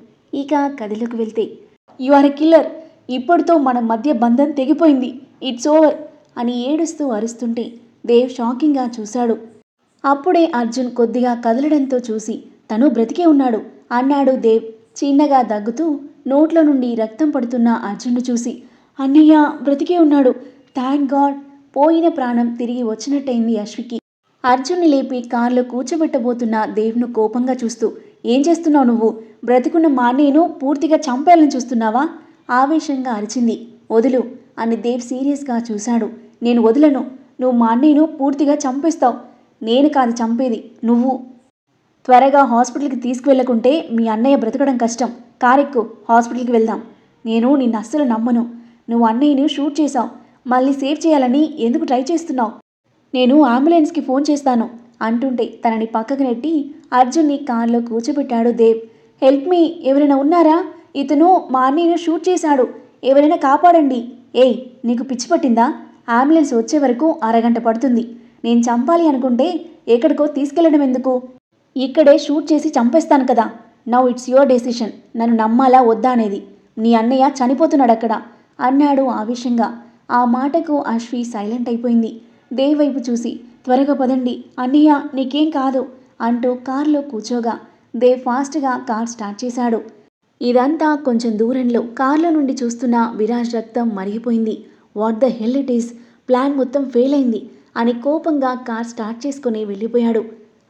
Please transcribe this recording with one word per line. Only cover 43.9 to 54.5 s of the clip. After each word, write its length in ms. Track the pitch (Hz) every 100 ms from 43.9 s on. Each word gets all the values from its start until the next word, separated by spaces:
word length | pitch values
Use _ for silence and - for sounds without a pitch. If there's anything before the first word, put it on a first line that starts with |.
మీ 160 | 233 226
అన్నయ్య 280 | 214 262 277
బ్రతకడం 400 | 226 262 277 247
కష్టం. 320 | 233 233 240 - - -
కారెక్కు, 480 | 247 269 285 240 - - -
హాస్పిటల్కి 440 | 233 233 247 240
వెళ్దాం." 300 | 233 220 202 - - _ _ 226
"నేను 300 | 226 240 285
నిన్ను 220 | 233 220
అస్సలు 260 | 208 302
నమ్మను. 460 | 262 233 240 233 233 - - _ -
నువ్వు 160 | 233 226
అన్నయ్యను 400 | 233 294 269 302
షూట్ 340 | - 285 285
చేశావు. 280 | 285 247 - - - _ 254
మళ్ళీ 240 | 254 269
సేవ్ 340 | 269 269 302 330
చేయాలని 480 | 294 254 277 311 -
ఎందుకు 260 | 226 311
ట్రై 180 | 302 254
చేస్తున్నావు?" 680 | 269 330 - 254 240 - _ _ _ _ _
"నేను 280 | 254 247 208
అంబులెన్స్కి 580 | 247 240 302 339 302 302
ఫోన్ 240 | 254 262 294
చేస్తాను" 400 | 285 269